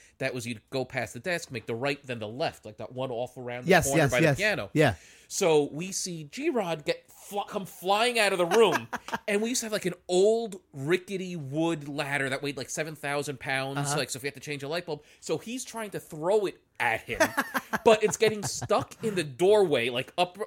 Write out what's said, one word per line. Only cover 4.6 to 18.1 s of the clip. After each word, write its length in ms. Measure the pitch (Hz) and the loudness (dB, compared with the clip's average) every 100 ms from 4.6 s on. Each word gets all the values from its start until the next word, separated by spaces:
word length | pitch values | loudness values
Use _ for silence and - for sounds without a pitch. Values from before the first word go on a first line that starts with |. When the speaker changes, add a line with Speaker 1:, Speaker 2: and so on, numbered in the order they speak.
| 101 | -2
Speaker 2:
Yeah. 220 | 143 147 92 - - - | 4 4 2 -8 -20 -12
Speaker 1:
So 380 | - 185 151 143 | 0 4 4 4
we 180 | 139 185 | -2 -8
see 340 | 185 - 170 151 | -6 -8 -8 -12
G-Rod 540 | - 311 254 180 160 | -4 -2 0 -2 -2
get 180 | 147 165 - | -2 -4 -8
fl-, 300 | - - 202 202 | -20 -10 -8 -6
come 180 | 202 196 | -8 -8
flying 540 | - 175 208 240 233 | -6 0 2 4 4
out 120 | 202 | 2
of 60 | 190 | 2
the 80 | 170 | 4
room, 400 | 202 214 160 113 - - | 6 6 4 -2 -10 -8
Speaker 2:
<laughs> 180 | 240 - | -6 -2
Speaker 1:
and 160 | 202 | 0
we 60 | 226 | 0
used 140 | 247 | -2
to 20 | 226 | -2
have, 60 | |
like, 140 | 208 185 | -2 -4
an 80 | 170 - | -4 0
old 540 | 180 202 226 226 190 - | 4 6 4 0 -8 -14
rickety 640 | 139 139 180 185 196 185 | -8 0 0 0 -6 -6
wood 540 | 175 135 147 165 165 143 | -8 -6 0 0 0 -4
ladder 400 | 143 143 143 135 | -6 -2 -2 -2
that 120 | 135 | -2
weighed, 140 | 143 139 | -4 -6
like, 140 | 123 | -8
seven 240 | - 160 | -6 -6
thousand 460 | 151 143 143 139 135 | -6 -4 -4 -4 -6
pounds. 380 | 147 135 135 139 | -4 -2 -2 -2
Speaker 2:
Uh-huh. 180 | 143 147 | -2 -2
Speaker 1:
Like, 140 | 127 | -2
so 80 | 131 | -6
if 40 | |
you 60 | 139 | -8
have 60 | |
to 60 | 135 | -10
change 220 | 151 143 | -10 -8
a 60 | 139 | -6
light 180 | 170 175 | -6 -6
bulb, 160 | 151 - _ | -10 -10 _
so 200 | - 160 | -4 -4
he's 260 | - 254 | -4 -10
trying 260 | - 233 214 | -10 -10 -10
to 80 | 170 | -10
throw 480 | - 156 160 214 185 | -10 -4 2 2 2
it 140 | - _ - | -4 _ -2
at 220 | 120 113 | 0 0
him, 180 | - 113 302 - - | -2 0 0 0 -4
Speaker 2:
<laughs> 320 | 262 - 220 | -6 -4 2
Speaker 1:
but 200 | - 214 | 6 6
it's 120 | 208 | 4